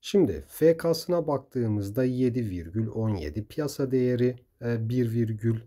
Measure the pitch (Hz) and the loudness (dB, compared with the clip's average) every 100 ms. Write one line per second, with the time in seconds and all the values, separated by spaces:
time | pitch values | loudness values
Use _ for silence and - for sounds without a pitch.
0 | - 202 143 78 - - 160 165 165 165 | 2 2 4 0 -8 2 4 4 2 -2
1 | - 175 156 139 - 127 117 104 98 110 | 0 -2 0 -4 -4 -4 0 0 -2 0
2 | 131 123 127 117 113 90 82 98 113 - | 0 2 0 0 -2 -4 -6 -4 -2 -2
3 | 110 101 76 80 107 - 147 - 135 127 | -2 -2 -4 -6 -8 -4 -4 -2 0 2
4 | 123 123 123 123 _ _ 120 117 113 123 | 2 4 2 0 _ _ -4 -2 -2 0
5 | 120 113 113 110 117 113 | 0 0 0 0 0 -2